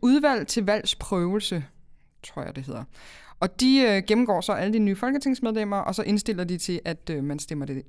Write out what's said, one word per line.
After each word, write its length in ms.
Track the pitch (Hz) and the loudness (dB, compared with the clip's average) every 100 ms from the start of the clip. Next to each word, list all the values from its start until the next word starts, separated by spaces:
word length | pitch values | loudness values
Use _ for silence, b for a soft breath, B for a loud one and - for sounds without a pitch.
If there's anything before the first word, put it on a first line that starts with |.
udvalg 440 | 247 285 294 233 - | 4 6 4 2 -2
til 180 | 220 | -2
valgsprøvelse, 1000 | 196 208 - - - 185 175 208 - 170 139 - - - _ _ | 0 0 -2 -6 -2 0 0 -2 -2 -4 -6 -14 -20 -20 _ _
tror 200 | - - | -16 -10
jeg, 140 | - 135 | -10 -10
det 80 | 131 | -10
hedder. 180 | 120 - B B B B B | -10 -12 B B B B B
Og 200 | 185 - | -4 2
de, 200 | 254 269 | 4 6
øh, 220 | 240 196 196 | 6 4 2
gennemgår 340 | 214 240 180 | 2 2 0
så 120 | 185 | 0
alle 220 | 185 196 | -2 0
de 40 | 220 | 2
nye 180 | 208 196 | 2 2
folketingsmedlemmer, 800 | 247 277 277 254 226 220 208 196 | 0 0 0 0 0 -2 -2 -2
og 180 | - | -2
så 80 | 190 | -2
indstiller 420 | - 208 214 180 | 0 0 0 -4
de 140 | 175 175 | -4 -4
til, 220 | - 170 | -4 -4
at, 260 | 170 165 - | -4 -8 -6
øh, 140 | 151 | -4
man 140 | 139 147 | -4 -6
stemmer 280 | - 147 139 | -8 -8 -6
det 160 | 135 | -8